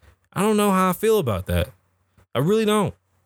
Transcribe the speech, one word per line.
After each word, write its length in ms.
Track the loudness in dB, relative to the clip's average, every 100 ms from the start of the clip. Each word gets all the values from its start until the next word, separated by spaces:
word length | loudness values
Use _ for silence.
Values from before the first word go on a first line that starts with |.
| -20 _ _
I 100 | -4
don't 140 | 0 2
know 160 | 2
how 180 | 2 0
I 20 |
feel 280 | 0 0 0
about 260 | 0 -4 -2
that. 240 | -2 -2 -8 _ _ _ _ _
I 60 | -2
really 240 | 0 0
don't. 300 | 2 0 -2 -6 _ _